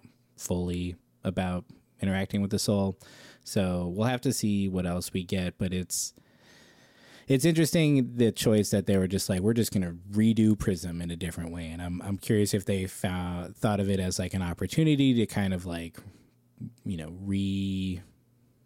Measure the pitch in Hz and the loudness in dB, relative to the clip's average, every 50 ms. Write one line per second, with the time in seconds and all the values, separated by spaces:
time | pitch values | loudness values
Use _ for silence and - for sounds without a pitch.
0 | - - _ _ _ _ _ - - - 90 90 90 90 87 87 90 90 87 - | -16 -20 _ _ _ _ _ -12 -6 -4 -2 -2 -2 -2 -2 -2 -4 -6 -6 -10
1 | _ _ _ _ - 95 87 95 92 92 90 90 - - - - _ _ _ - | _ _ _ _ -8 -4 -2 -2 -2 -2 -2 -4 -6 -10 -16 -20 _ _ _ -4
2 | - 98 95 95 98 - - 104 101 - 104 98 - - 104 101 98 95 92 - | -2 0 0 0 0 -2 -2 -2 0 0 -2 -2 0 0 2 2 0 0 -2 -6
3 | - - - - - - - _ _ - - 110 95 92 90 90 87 87 87 101 | -12 -20 -20 -20 -20 -20 -20 _ _ -6 -2 0 0 0 0 -2 -2 -4 -2 -2
4 | 110 127 127 120 - 135 117 - - 107 101 101 98 98 92 92 90 87 87 90 | 0 0 -2 -2 -2 -2 -2 0 0 0 0 0 0 0 -2 -2 -2 -2 -2 -4
5 | 87 - - 95 90 90 - 95 90 90 - - 101 92 92 92 90 - - - | -4 -4 -6 -6 -4 -2 -2 -2 -2 -4 -4 -4 -4 -2 -2 -4 -4 -4 -6 -6
6 | - - - _ _ _ _ _ _ - - - - - _ _ _ _ _ _ | -6 -8 -10 _ _ _ _ _ _ -20 -20 -20 -20 -20 _ _ _ _ _ _
7 | - - - - - - 135 135 131 170 165 160 160 139 - 175 160 151 147 135 | -20 -20 -20 -10 -2 0 2 4 4 4 4 4 4 4 4 4 4 6 6 4
8 | 127 123 120 120 120 113 - - - 127 110 107 101 - - 101 92 - 101 95 | 2 2 2 2 4 4 4 2 2 4 6 6 4 4 2 2 2 4 4 4
9 | 92 92 95 95 - - 101 90 92 107 117 120 110 - - 104 92 87 85 85 | 4 2 2 0 0 0 0 0 2 2 2 2 2 2 2 0 0 -2 -4 -10
10 | 90 101 101 107 110 113 113 107 110 107 107 101 - - 95 82 - 87 85 85 | -12 -4 2 4 4 4 6 6 6 4 4 4 2 0 -2 -2 -4 -6 -6 -6
11 | 85 85 85 82 90 85 82 - 82 82 85 85 82 80 82 85 87 87 87 87 | -6 -6 -6 -6 -6 -6 -6 -6 -8 -8 -8 -8 -8 -8 -8 -8 -6 -6 -6 -6
12 | 90 101 101 95 - - 120 104 104 101 - 104 95 - 101 95 92 92 - - | -6 -6 -6 -4 -2 0 2 2 2 2 2 0 0 -2 -2 -2 -2 -4 -6 -4
13 | - 98 92 90 90 90 87 87 87 - - - - 113 104 101 101 98 98 95 | -4 -2 -2 -2 -4 -4 -4 -6 -8 -10 -6 -2 0 0 2 2 2 2 0 0
14 | 92 92 90 - 92 90 - 95 92 85 85 - 95 92 - - 160 156 151 139 | 0 -2 -2 -2 -4 -4 -4 -4 -2 -4 -4 -4 -6 -2 0 2 4 4 4 4
15 | 139 135 127 117 107 - - 107 101 95 95 90 90 92 85 85 85 82 - - | 4 4 4 4 2 0 0 0 0 0 0 -2 -4 -6 -8 -8 -8 -10 -12 -16
16 | - 101 - - _ _ _ _ _ _ _ - - 110 - _ - 107 98 82 | -20 -20 -20 -20 _ _ _ _ _ _ _ -16 -14 -14 -14 _ -8 -8 -6 -6
17 | 78 78 85 92 98 98 98 98 98 98 98 98 98 98 95 95 95 95 90 90 | -8 -10 -10 -10 -6 -2 -2 0 0 0 -2 -2 -2 -2 -2 -2 -4 -4 -6 -6
18 | 90 - _ _ _ _ _ _ _ _ _ _ _ | -10 -14 _ _ _ _ _ _ _ _ _ _ _